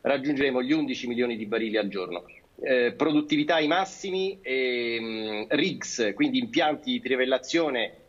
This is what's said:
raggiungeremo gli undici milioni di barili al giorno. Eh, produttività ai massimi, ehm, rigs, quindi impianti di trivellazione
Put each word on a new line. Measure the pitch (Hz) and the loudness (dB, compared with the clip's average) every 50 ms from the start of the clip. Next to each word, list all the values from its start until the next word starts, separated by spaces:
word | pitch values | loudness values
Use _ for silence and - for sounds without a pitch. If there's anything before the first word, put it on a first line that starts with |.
raggiungeremo | - - 139 139 131 147 147 135 143 139 127 127 | 2 2 0 2 0 -2 0 2 2 2 2 0
gli | 123 131 156 | 2 2 2
undici | 160 147 131 120 - 127 | 2 2 -2 -4 -6 -4
milioni | 120 120 117 123 120 120 | -4 0 0 0 0 0
di | 107 110 | -4 -4
barili | 104 113 113 113 110 104 | -2 -2 -2 0 0 0
al | 107 101 | 0 -2
giorno. | 98 98 98 90 87 87 90 - - - - _ _ _ - | 0 -4 -4 -6 -4 -6 -8 -8 -12 -20 -20 _ _ _ -8
Eh, | - 139 131 127 120 120 - | 0 2 2 4 2 0 2
produttività | - 147 160 151 151 147 - 156 147 147 - 170 | 2 0 4 4 2 2 2 0 0 2 2 2
ai | 160 156 | 2 4
massimi, | 147 165 185 190 185 - - - 196 185 190 190 196 196 - | 2 2 2 0 -2 -6 -8 -6 -4 -2 -2 -2 -2 -4 -6
ehm, | - 127 131 131 131 127 123 120 120 117 117 117 113 113 110 110 110 107 107 104 107 - | -6 -2 -2 0 0 0 0 0 -2 -2 -4 -4 -4 -4 -6 -4 -4 -4 -4 -6 -2 0
rigs, | 151 143 151 185 139 120 - - - - 117 104 - | 0 2 2 0 -2 -4 -8 -10 -2 0 0 0 2
quindi | - 147 139 123 | 2 0 2 2
impianti | 131 120 113 - 160 165 151 151 151 - 127 | 0 -2 0 0 2 2 2 0 0 -4 -4
di | 123 120 | -4 -4
trivellazione | - 127 131 127 127 127 131 127 - - - 170 165 147 131 120 110 - - - - | 0 0 2 2 2 2 2 0 0 0 0 2 2 2 0 0 -2 -2 -6 -14 -20